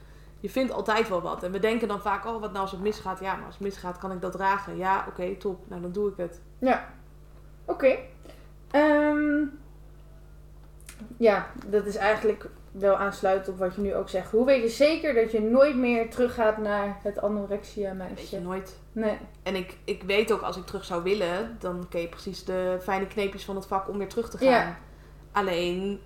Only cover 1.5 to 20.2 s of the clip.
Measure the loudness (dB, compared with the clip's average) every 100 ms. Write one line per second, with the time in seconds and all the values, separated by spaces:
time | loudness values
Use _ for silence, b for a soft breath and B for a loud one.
1.5 | 0 0 2 -2 -2 -2 -2 -4 -6 -6
2.5 | -4 -4 -2 -4 -2 -6 -6 -4 -4 -8
3.5 | -8 -8 -6 -8 -8 -8 -6 -6 0 2
4.5 | 0 -2 -4 0 0 -2 -6 -6 -4 -6
5.5 | -6 -10 -10 -6 -2 -2 -2 -8 -8 -20
6.5 | -2 2 2 -2 -18 -20 -20 -20 -20 -20
7.5 | -14 -6 4 4 4 -2 -18 B B B
8.5 | -20 0 4 6 6 4 4 2 2 0
9.5 | -6 -18 -20 -20 -20 -20 -20 -20 -20 -20
10.5 | -20 -20 -20 -20 -18 -18 4 4 4 0
11.5 | -12 0 0 0 0 2 4 2 0 -8
12.5 | -18 -16 2 4 4 2 0 2 2 -2
13.5 | -4 -4 -2 -2 -2 -2 -4 0 4 6
14.5 | 6 4 4 4 6 2 2 2 2 4
15.5 | 8 6 6 2 2 0 0 0 4 2
16.5 | 2 -2 0 -2 -4 -4 -2 -2 -2 -2
17.5 | -6 -6 -6 -6 -6 -10 -10 -8 -8 -4
18.5 | -6 -8 -16 -10 -2 -2 -2 -8 -10 -4
19.5 | -4 -6 -10 -8 -6 2 4